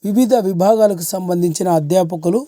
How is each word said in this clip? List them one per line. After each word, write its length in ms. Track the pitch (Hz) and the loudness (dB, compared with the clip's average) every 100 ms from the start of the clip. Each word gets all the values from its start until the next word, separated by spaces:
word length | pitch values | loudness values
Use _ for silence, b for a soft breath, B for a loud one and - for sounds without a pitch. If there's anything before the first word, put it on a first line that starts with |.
వివిధ 300 | 202 208 247 247 190 | -2 0 2 2 0
విభాగాలకు 560 | 175 190 220 214 185 170 | 0 2 4 2 0 -6
సంబంధించిన 540 | 190 180 175 175 156 180 165 | -8 -4 0 0 0 0 0
అధ్యాపకులు 600 | 147 185 175 175 175 214 | 2 0 0 -2 -2 -2